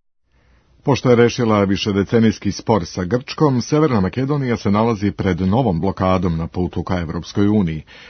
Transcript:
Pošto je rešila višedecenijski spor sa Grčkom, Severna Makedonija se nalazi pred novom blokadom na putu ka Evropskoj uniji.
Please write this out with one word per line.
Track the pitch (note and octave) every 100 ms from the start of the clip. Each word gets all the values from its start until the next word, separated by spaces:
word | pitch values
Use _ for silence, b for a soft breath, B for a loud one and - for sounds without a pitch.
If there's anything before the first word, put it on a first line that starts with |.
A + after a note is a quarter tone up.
| _ _ _ _ _ _ _ _ -
Pošto | B2+ C3
je | A#2
rešila | A#2+ A#2+ A2+ G#2
višedecenijski | G2 F#2+ G#2+ G2 F#2+ A#2+ A2+ G2+ G2+
spor | - - G#2 E2+
sa | -
Grčkom, | F2+ B2 - - D3+ B2+
Severna | - D3+ D3+ A2+
Makedonija | F#2 A#2+ C3+ D3 B2+ G#2+
se | G#2+
nalazi | G#2 A#2 G#2+ G2+
pred | - F#2+ F2
novom | F#2 A2 A#2+ E2
blokadom | F#2+ - F#2 F#2 F2 D#2+
na | E2
putu | - F2 F2+
ka | E2 F2+
Evropskoj | D#2+ E2+ - - G2+
uniji. | G#2+ F2 D#2 B B